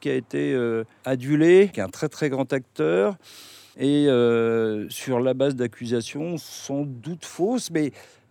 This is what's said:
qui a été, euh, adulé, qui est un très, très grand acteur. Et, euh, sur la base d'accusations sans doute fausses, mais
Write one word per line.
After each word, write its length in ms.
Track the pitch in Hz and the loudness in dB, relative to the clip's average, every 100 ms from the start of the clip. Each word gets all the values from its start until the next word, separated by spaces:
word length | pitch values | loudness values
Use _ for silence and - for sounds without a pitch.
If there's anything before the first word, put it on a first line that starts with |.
qui 100 | 143 | -4
a 40 | |
été, 380 | 131 117 143 143 | -4 -4 -4 -2
euh, 320 | 135 117 113 113 _ 127 | 0 0 -2 -6 _ -6
adulé, 640 | 131 127 147 160 185 202 | -4 0 4 6 8 6
qui 80 | - | 2
est 20 | |
un 60 | 92 | -6
très, 220 | - 151 | -4 -6
très 180 | - 151 | -2 -4
grand 240 | 135 127 | -2 -2
acteur. 640 | 139 127 - 156 175 208 190 - - - - - - | -4 -6 -2 0 2 2 -2 -14 -20 -20 -20 -20 -4
Et, 280 | 135 147 143 | 0 4 4
euh, 760 | 123 120 117 113 117 113 107 101 | 4 4 4 2 2 0 -2 -6
sur 300 | - - 123 | -10 -4 0
la 120 | 127 | 0
base 220 | 127 139 | 0 0
d'accusations 840 | 131 120 - 120 120 107 147 165 170 | 0 -4 -4 -4 -4 -4 -8 -8 -8
sans 460 | - - - 139 | -10 -18 -8 -6
doute 400 | 147 123 131 170 | -6 -8 -12 -12
fausses, 460 | - - 185 247 - | -12 -2 -2 0 -2
mais 220 | 165 147 - - _ _ | -2 -4 -6 -20 _ _